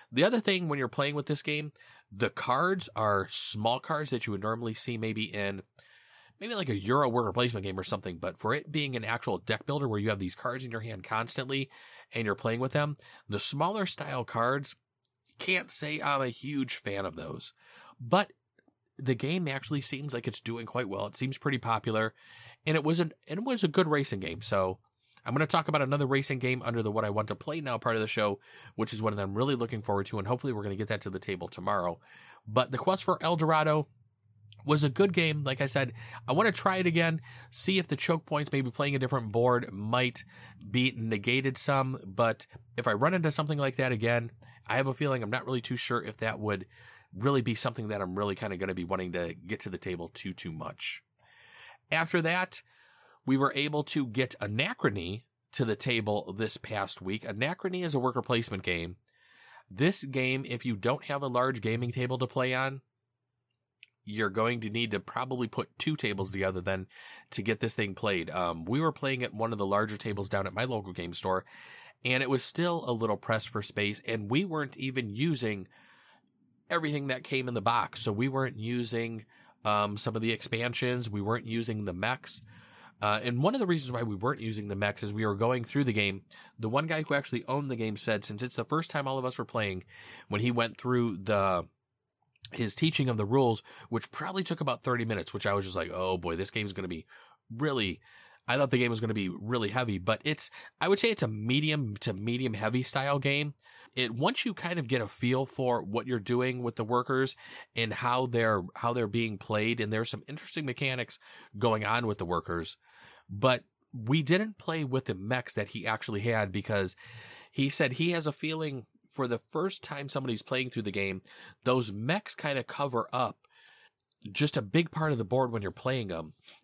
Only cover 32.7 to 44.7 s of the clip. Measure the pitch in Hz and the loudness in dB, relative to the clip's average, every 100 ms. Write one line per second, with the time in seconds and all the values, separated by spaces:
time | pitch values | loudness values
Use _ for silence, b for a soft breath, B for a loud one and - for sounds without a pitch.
32.7 | 123 - 190 - 180 165 170 156 156 151 | 0 2 2 2 2 2 2 4 4 4
33.7 | 151 147 _ _ _ _ _ - - 143 | 2 0 _ _ _ _ _ -20 -10 2
34.7 | 151 147 123 196 175 160 151 139 135 139 | 6 6 6 4 6 2 0 -2 0 2
35.7 | 143 127 113 B B - 147 220 - 196 | 2 0 -4 B B 0 4 6 6 2
36.7 | 185 180 165 165 160 B B B - - | 4 4 4 4 2 B B B 2 4
37.7 | 190 - 143 - 165 - 147 147 139 127 | 4 2 0 2 2 2 -2 0 0 0
38.7 | - 143 139 127 135 110 117 123 120 - | 0 0 2 2 0 0 4 6 6 2
39.7 | 95 107 123 127 - - B B B 104 | -6 0 2 2 -2 -10 B B B -2
40.7 | 123 127 123 110 107 113 131 135 127 - | 2 2 2 -2 0 2 2 2 2 4
41.7 | 139 131 131 98 95 117 110 - B - | 4 2 -2 -8 2 2 2 -6 B -12
42.7 | - 120 107 147 185 160 151 147 147 135 | -2 0 4 4 4 4 2 2 0 0
43.7 | 127 131 113 117 120 117 - B B - | 2 0 2 2 2 0 -12 B B -2